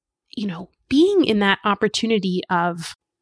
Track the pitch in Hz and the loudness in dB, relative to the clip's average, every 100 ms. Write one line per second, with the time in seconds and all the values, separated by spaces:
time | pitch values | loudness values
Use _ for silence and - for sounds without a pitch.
0 | _ _ _ - 202 170 190 _ _ 269 | _ _ _ -10 -8 -8 -14 _ _ 2
1 | 370 403 - 214 202 196 214 202 214 - | 4 4 2 2 2 0 0 0 -2 -2
2 | 226 220 185 180 - 180 175 170 160 - | 0 0 0 -4 -2 -2 -2 -4 -10 -16
3 | _ _ | _ _